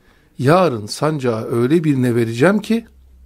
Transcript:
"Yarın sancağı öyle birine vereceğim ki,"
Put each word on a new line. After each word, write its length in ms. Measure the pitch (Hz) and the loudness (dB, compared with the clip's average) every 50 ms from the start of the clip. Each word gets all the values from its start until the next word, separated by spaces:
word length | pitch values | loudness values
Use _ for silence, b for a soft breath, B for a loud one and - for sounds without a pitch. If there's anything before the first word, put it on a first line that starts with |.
| b b b b b b b - | b b b b b b b -2
"Yarın 460 | 120 135 165 190 185 156 123 107 104 | 2 2 4 4 4 2 0 -4 -8
sancağı 680 | 104 - - 143 156 156 147 127 120 110 110 113 - | -10 -8 -4 -4 -2 -2 -2 -2 -2 -2 -2 -4 -4
öyle 320 | 123 117 120 127 156 175 156 | -2 0 0 2 2 2 2
birine 320 | 156 139 131 123 123 117 | 0 0 2 0 0 0
vereceğim 440 | 120 117 113 117 117 139 180 208 214 | 0 -2 -2 0 2 2 2 2 0
ki," 260 | 214 - 226 226 226 - _ - - _ - - - | 0 -2 -4 -4 -4 -8 _ -20 -20 _ -20 -20 -20